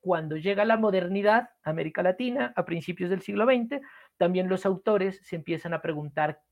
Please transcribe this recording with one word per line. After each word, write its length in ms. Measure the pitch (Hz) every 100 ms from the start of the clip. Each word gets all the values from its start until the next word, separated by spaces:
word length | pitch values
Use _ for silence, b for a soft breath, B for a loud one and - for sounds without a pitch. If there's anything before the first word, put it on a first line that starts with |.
Cuando 360 | 185 170 160 156
llega 280 | 170 202
la 120 | 214 226
modernidad 720 | 220 190 175 196 202 220 240 _
a 80 | -
América 320 | 160 160 -
Latina, 500 | 180 - 247 247 240 214
a 80 |
principios 460 | 175 170 156 175 175
del 120 | 185
siglo 240 | - 202 226
veinte, 340 | 254 233 294 B B B _
también 320 | 175 185 185
los 180 | 185 190
autores 540 | 185 - 208 190 190
se 120 | - 170
empiezan 360 | 156 165 170
a 80 | 165
preguntar 640 | 165 151 151 139 151 151 _